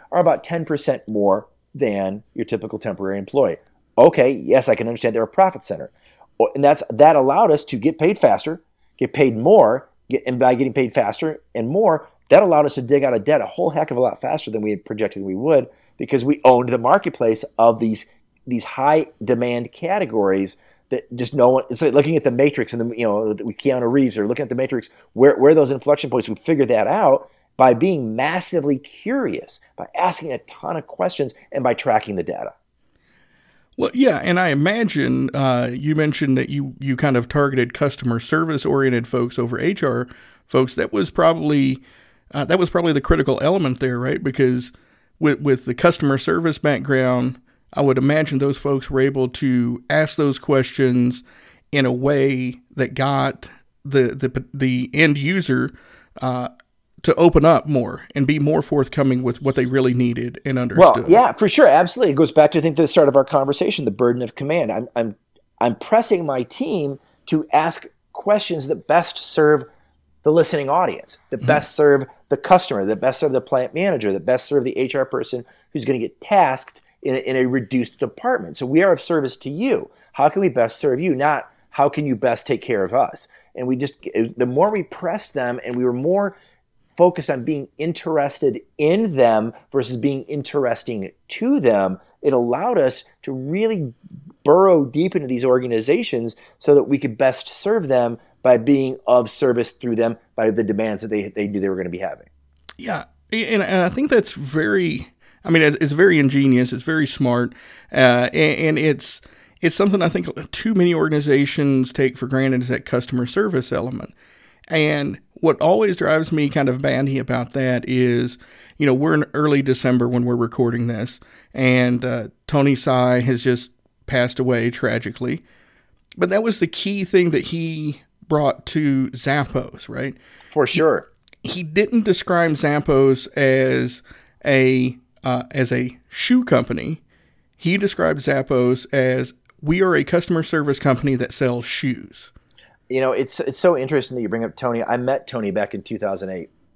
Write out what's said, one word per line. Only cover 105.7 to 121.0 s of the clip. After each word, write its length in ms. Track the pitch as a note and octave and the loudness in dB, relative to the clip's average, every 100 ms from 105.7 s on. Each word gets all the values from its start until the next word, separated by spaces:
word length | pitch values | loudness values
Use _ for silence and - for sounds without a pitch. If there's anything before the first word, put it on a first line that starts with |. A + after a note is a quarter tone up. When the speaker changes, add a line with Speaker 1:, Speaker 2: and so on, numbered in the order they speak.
| D3 | 2
Speaker 2:
it's 160 | D3 | -2
very 260 | D3 G3 E3 | 4 4 4
ingenious, 540 | C3+ C#3 C#3 B2 B2 | 2 2 4 4 2
it's 100 | A#2+ | -4
very 240 | - D#3+ C#3 | -4 -2 -2
smart, 460 | - B2+ B2 A#2+ - - - - | -2 0 0 -2 -8 -20 -20 -6
uh, 340 | C3 B2 B2 B2 | 4 4 4 0
and, 260 | - D3+ - | 0 0 0
and 180 | D#3+ D#3 | 0 0
it's, 440 | D#3 D3 - - - _ _ - | 0 0 -4 -12 -16 _ _ -4
it's 140 | D#3+ - | -2 2
something 260 | G3+ G3 | 2 2
I 80 | D#3+ | 0
think 420 | F3+ E3+ - - | -2 -6 -10 -12
too 220 | - A3+ | -6 -2
many 200 | G3 F3 | 2 2
organizations 1000 | D#3+ D#3 D3+ D3 C#3 C#3+ - C#3+ C3+ B2+ | 2 0 0 2 2 2 0 2 2 0
take 240 | - C3+ - | 0 -2 -2
for 100 | B2+ | -4
granted 340 | C3 C3+ B2+ | -2 0 0
is 60 | B2 | -2
that 180 | - - | -6 -2
customer 400 | B2+ B2 B2+ B2 | -4 -2 -4 -2
service 460 | - G#3 D3 - | -2 -2 -2 -2
element. 420 | - B2 B2+ - _ _ _ _ _ - | -4 -6 -8 -14 _ _ _ _ _ -6
And 520 | D#3+ D3+ D3 C#3+ G2 _ - | 0 0 0 -4 -8 _ -2
what 180 | D#3+ - | 0 2
always 340 | D#3+ G#3 G#3 F3 | 2 2 0 0
drives 360 | D3+ D#3 D#3 | 0 0 0
me 180 | D#3 C#3+ | -2 0
kind 200 | D3+ C3+ | 0 -2
of 120 | B2+ | -2
batty 360 | C#3 B2+ C#3 C3+ | -2 -2 -2 -2
about 360 | B2+ B2 A#2+ | -4 -4 -4
that 340 | C#3 B2+ B2 - | -4 -2 -2 -2
is, 500 | B2+ B2 A#2+ B2 - - - - - | 0 2 0 -2 -8 -20 -20 -14 -2
you 80 | C#3+ | 0
know, 80 | |
we're 200 | C3 D#3 | 2 2
in 120 | D3+ - | 0 0
early 280 | D3 D3+ C#3+ | 0 2 2
December 460 | C3+ B2+ B2+ B2 A#2+ | 0 0 2 2 2
when 180 | B2 A#2+ | 0 0
we're 100 | A#2+ | 0
recording 520 | A2+ - A#2+ A#2+ A#2 | -2 0 0 0 -4
this, 320 | G#2+ | -4